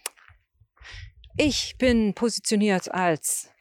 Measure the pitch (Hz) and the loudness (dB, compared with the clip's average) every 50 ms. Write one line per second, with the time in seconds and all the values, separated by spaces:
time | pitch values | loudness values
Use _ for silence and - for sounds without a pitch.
0 | - - _ _ - - - _ _ _ _ _ _ _ _ - - - - - | -14 -14 _ _ -20 -20 -20 _ _ _ _ _ _ _ _ -20 -20 -18 -18 -18
1 | - - - - - - - - 302 285 - - - - - - 254 254 240 226 | -18 -18 -20 -20 -20 -6 -2 0 2 2 0 -2 -4 -6 -4 0 2 4 4 4
2 | 214 202 180 - 240 220 - - - - 220 202 214 208 185 180 - - - 185 | 2 0 0 0 -2 -2 -2 -2 -4 0 0 2 2 2 2 0 -2 -4 -2 0
3 | 185 170 160 - - - - - - - _ _ | 2 2 0 0 -2 -4 -4 -6 -8 -12 _ _